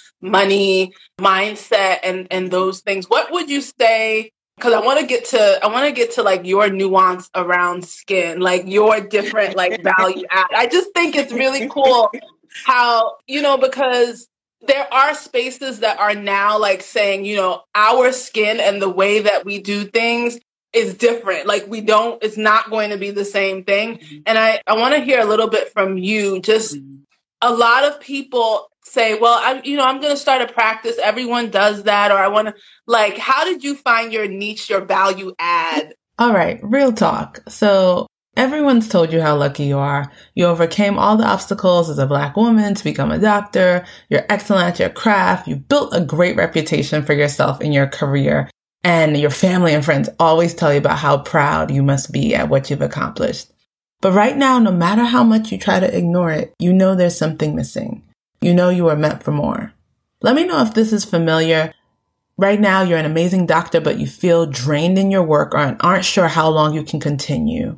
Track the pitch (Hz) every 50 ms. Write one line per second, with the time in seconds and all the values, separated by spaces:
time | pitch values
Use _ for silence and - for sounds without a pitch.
0 | - _ _ _ 185 190 208 196 196 196 196 202 196 196 190 190 185 185 - _
1 | _ _ _ - 196 196 190 185 202 214 208 - - - 226 202 190 190 175 -
2 | - 185 180 185 185 - 185 185 185 180 180 185 190 190 190 - - 208 196 190
3 | 185 - 440 - - - 330 359 320 277 285 285 269 - - - 233 226 226 220
4 | 220 220 220 220 214 - _ _ _ _ _ - - 240 220 220 214 254 277 302
5 | 277 247 254 233 - - 269 220 208 202 - - - 208 226 254 285 294 240 247
6 | 233 233 - 240 202 196 190 185 175 180 196 202 214 202 190 190 196 190 190 185
7 | 185 185 180 180 - - - 185 175 175 180 175 175 180 180 180 175 - - -
8 | - - 196 185 170 165 165 180 185 185 180 180 185 185 196 208 214 214 214 214
9 | 196 - 214 202 202 - 220 214 202 190 185 185 180 180 - 180 170 190 190 190
10 | 190 185 185 185 185 - 180 190 185 180 - 220 247 240 320 370 381 403 - 349
11 | 339 302 - 285 254 226 233 254 262 262 269 262 233 285 - 285 269 262 247 233
12 | 220 - 240 - - - _ _ _ _ - - - - 247 247 240 240 233 226
13 | 226 214 - - _ - 269 294 294 277 269 262 262 262 - 254 269 254 247 247
14 | 240 240 214 - - _ _ _ _ _ _ _ 233 269 269 277 254 - 233 262
15 | 277 302 294 - - - - 240 247 254 254 - 277 262 226 208 226 214 - -
16 | 208 208 208 208 202 196 196 196 202 208 214 214 214 202 190 180 - - - 220
17 | 202 196 196 196 196 208 208 196 185 185 170 - - _ - 208 214 220 247 254
18 | 247 262 254 - - - - 220 214 208 220 226 160 202 202 202 196 190 175 185
19 | 190 202 208 214 208 208 196 - - 202 202 196 190 202 202 202 208 202 - 226
20 | 233 233 233 240 240 233 240 - _ _ _ _ _ _ - 233 220 190 185 -
21 | 240 233 233 233 - 196 180 151 - 208 202 202 202 - 233 220 208 208 214 214
22 | 226 233 - - 214 214 214 214 214 214 214 226 220 214 220 220 208 208 208 190
23 | 202 202 202 202 196 202 - 196 196 196 190 190 185 202 196 202 220 233 220 -
24 | - - 147 151 151 220 220 220 220 220 226 - - 190 220 220 240 269 294 294
25 | 240 269 262 240 220 208 214 220 220 196 214 202 - - - 208 196 190 190 185
26 | 185 202 214 214 202 196 190 185 180 214 220 220 220 - 147 139 135 139 139 139
27 | _ _ _ _ _ _ _ _ - 247 233 233 240 233 240 262 285 294 285 -
28 | - 269 277 277 269 - 254 240 226 220 214 - - - _ _ _ - - 254
29 | 226 220 214 214 233 233 240 220 208 247 277 - - 269 285 285 269 262 262 269
30 | 294 294 285 277 - 285 262 254 240 233 - 233 220 220 220 220 - 226 233 -
31 | 180 214 214 247 254 233 240 240 233 208 202 196 208 214 208 202 196 214 202 208
32 | 208 202 196 196 190 202 208 214 214 208 208 - _ _ _ _ _ 226 233 220
33 | 214 208 180 226 - 247 269 294 320 370 349 262 269 285 277 - - 254 233 226
34 | 233 226 220 220 208 196 190 196 208 208 214 - - - 202 190 190 - 170 185
35 | 196 196 190 190 190 185 - - 170 175 175 170 165 165 156 151 156 - - _
36 | _ _ _ - 240 240 214 180 160 170 - - - 208 247 277 277 254 220 220
37 | 185 165 - - - - - - - - - - 220 208 196 190 185 180 180 180
38 | - - _ _ _ _ _ 214 262 262 302 311 294 277 254 233 220 220 - 175
39 | 165 160 165 165 156 151 147 143 143 143 139 151 143 139 139 139 139 143 143 143
40 | 139 - - - - _ _ - 175 175 170 165 165 165 - 208 208 202 202 -
41 | - 208 214 220 226 208 196 190 - - 196 - 196 185 175 170 165 160 147 139
42 | 135 135 143 143 143 139 - 208 226 233 220 214 208 208 196 - - 151 151 -
43 | 139 151 151 165 208 214 208 202 208 - - 190 185 180 175 180 180 - - -
44 | _ - - - - - 208 196 - - 196 190 175 175 170 - - - - -
45 | - 226 208 190 180 185 185 180 - 160 151 139 - - 285 285 - - 208 196
46 | 160 127 151 165 180 180 - - - - - 160 151 - 165 147 139 - 156 151
47 | 143 - 147 147 147 139 - - - 139 131 - - 151 143 139 139 135 - -
48 | 151 139 139 139 139 147 151 143 135 - - _ _ _ _ _ - 175 170 165
49 | 156 151 151 143 147 139 131 - 190 185 185 180 175 160 151 151 139 165 143 139
50 | - - - - 165 160 160 165 170 170 - - 170 147 143 143 147 147 156 143
51 | 151 143 143 139 - - - 156 143 147 156 156 156 151 139 139 139 139 139 135
52 | - - - 139 143 - - - - - 139 139 135 - 143 143 143 143 - -
53 | 65 - - - - - - - - - _ _ _ _ _ _ _ _ _ _
54 | - 190 185 208 214 254 285 269 277 262 262 240 220 190 180 170 165 185 214 226
55 | 240 233 247 247 233 226 220 220 220 - 196 - - 202 180 185 185 - - 175
56 | 175 170 175 180 175 165 156 151 - - _ - 175 180 185 190 185 190 190 180
57 | 180 170 170 - 156 160 160 - 156 151 151 160 139 - - - - - - -
58 | - _ _ _ _ _ _ _ - 175 175 180 180 180 185 180 170 165 147 151
59 | 151 151 151 - - 156 151 147 147 - - - - - - _ _ _ _ _
60 | _ _ _ _ - 220 262 320 349 370 330 285 240 220 - 226 220 220 220 202
61 | - - 185 165 165 165 160 160 160 160 160 156 160 160 - _ _ _ _ _
62 | _ _ _ _ _ _ _ - 196 196 208 208 208 196 185 190 185 175 170 160
63 | 156 151 156 165 175 180 190 185 170 156 160 165 170 - - 160 160 - - -
64 | 143 135 - - - 175 170 170 165 147 135 127 127 151 147 147 165 180 190 190
65 | 196 196 196 190 170 156 151 147 - - - 147 143 135 120 - - 175 190 185
66 | 185 - - 196 175 156 147 170 156 160 156 156 151 151 151 156 151 - - 143
67 | - 147 147 139 - - - - 151 151 165 156 165 160 151